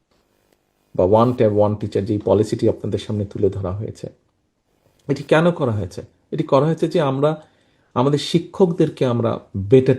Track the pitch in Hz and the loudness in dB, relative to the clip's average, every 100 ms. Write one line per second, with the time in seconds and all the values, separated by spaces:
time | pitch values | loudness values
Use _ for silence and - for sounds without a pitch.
0 | _ _ _ _ _ _ _ _ _ - | _ _ _ _ _ _ _ _ _ 0
1 | 92 107 120 123 110 104 104 107 104 95 | 4 4 4 2 2 4 2 0 -4 -4
2 | 98 104 98 98 107 - 110 - 101 98 | -2 -2 2 2 2 0 -2 -2 -4 -6
3 | - 104 98 101 98 98 87 101 110 - | -6 -6 -6 -2 -2 -2 -6 -8 -10 -12
4 | - - _ _ _ _ _ _ _ _ | -16 -18 _ _ _ _ _ _ _ _
5 | - 139 - 156 170 170 131 107 85 - | -6 -6 0 2 2 0 -2 -4 -6 -12
6 | - _ _ 151 156 139 151 156 160 180 | -18 _ _ -8 0 2 2 0 -2 0
7 | 139 135 151 156 - _ _ _ _ 120 | -2 0 -2 -2 -10 _ _ _ _ -2
8 | 135 143 - 165 - - 185 170 156 - | 0 0 0 -2 -2 0 0 2 -2 0
9 | 131 120 113 - - 101 98 131 131 | -2 0 -2 -4 -8 -8 4 4 4